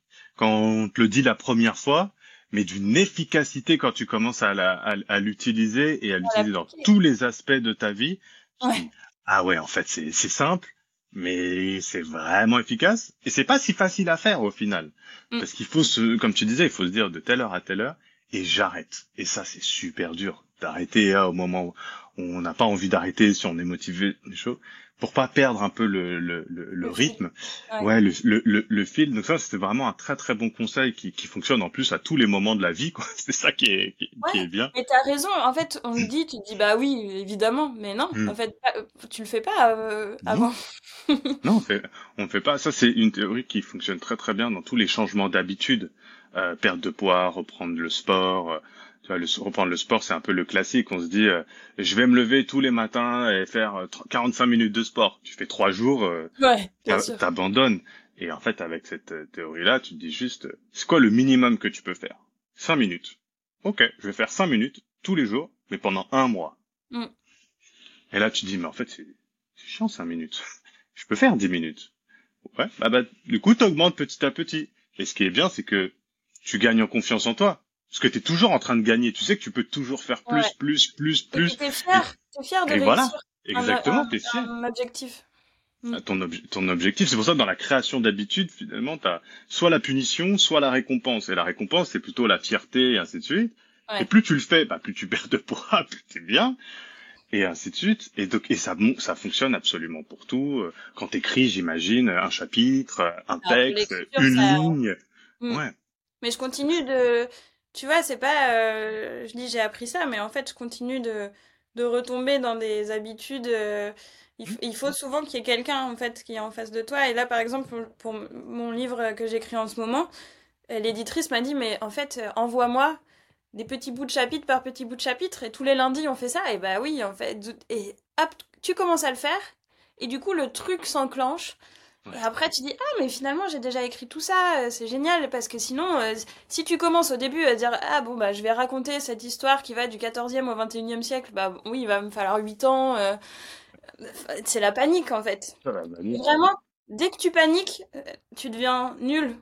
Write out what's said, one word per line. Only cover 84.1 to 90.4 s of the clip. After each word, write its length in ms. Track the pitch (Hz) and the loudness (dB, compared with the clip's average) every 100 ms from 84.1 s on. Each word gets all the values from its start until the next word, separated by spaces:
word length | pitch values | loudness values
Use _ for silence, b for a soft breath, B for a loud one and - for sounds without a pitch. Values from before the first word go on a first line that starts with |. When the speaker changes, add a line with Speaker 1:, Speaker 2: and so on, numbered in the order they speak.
| 107 | -2
Speaker 1:
fier. 240 | - 240 233 | -4 -4 -4
Speaker 2:
un 160 | 233 | -6
objectif. 600 | 240 240 233 - 254 - _ _ _ _ _ _ | -6 -6 -8 -8 -14 -16 _ _ _ _ _ _
Mm. 100 | 240 - | -8 -8
Speaker 1:
Ah, 40 | |
ton 180 | - 95 | -4 -2
obje-, 260 | 90 85 - | -4 -8 -8
ton 180 | 101 92 | -4 0
objectif, 400 | 87 95 - 185 | 2 2 2 2
c'est 80 | 113 | 2
pour 80 | |
ça 80 | 110 | 2
que 60 | 156 | 4
dans 80 | 101 | 2
la 100 | 92 | 0
création 440 | - 135 - 135 | 2 0 2 2
d'habitude, 500 | 113 101 101 190 180 | 2 2 0 -2 -2
finalement, 480 | - 110 104 131 160 | -6 -12 -6 -6 -2
t'as 220 | - 85 B B B | -2 -2 B B B
soit 220 | - 170 | 2 4
la 100 | 156 | 4
punition, 560 | - 135 123 - 180 | 2 -2 0 0 0
soit 240 | 202 | 2